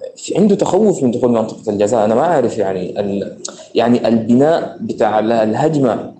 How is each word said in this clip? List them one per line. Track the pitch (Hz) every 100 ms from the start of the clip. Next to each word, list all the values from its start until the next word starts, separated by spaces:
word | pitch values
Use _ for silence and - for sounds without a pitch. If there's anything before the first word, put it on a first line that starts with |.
| - -
في، | - -
عنده | 196 202
تخوف | - 185 214 160
من | 127
دخول | 110 123
منطقة | 117 110 - -
الجزاء. | 101 104 117 107
أنا | 113
ما |
أعرف | 165 156 117 110
يعني | 95 95 90 -
ال-، | 101 98 95 - - - - -
يعني | 117 120 113
البناء | 113 110 120 147 165 - -
بتاع | 110 - 110 107
ال-، | 107
الهجمة | 117 107 110 156 151 127 92 - -